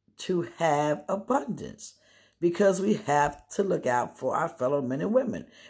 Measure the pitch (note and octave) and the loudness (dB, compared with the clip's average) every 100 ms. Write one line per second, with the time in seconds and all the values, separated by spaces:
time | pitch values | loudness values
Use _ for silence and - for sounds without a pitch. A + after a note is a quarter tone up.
0 | _ - - F3 - - E3 D3 D3+ D3 | _ -12 -4 -2 -4 0 2 2 2 -2
1 | - G3 - C4+ B3 - - - - - | -2 -6 -2 -2 -2 -8 -10 -14 -18 -20
2 | _ _ _ - F3 E3+ G3+ F#3 G#3 - | _ _ _ -2 0 4 4 4 2 0
3 | - D3 D3 - - - G3 E3 B2 B2 | 2 2 2 -2 -10 -4 0 0 0 0
4 | A2+ - C3 - D#3+ - B2+ C#3+ B2 C3+ | -2 -4 -2 -2 -2 -2 -2 0 -2 -4
5 | F#3 B3 - F2 - - | 0 0 0 -6 -10 -20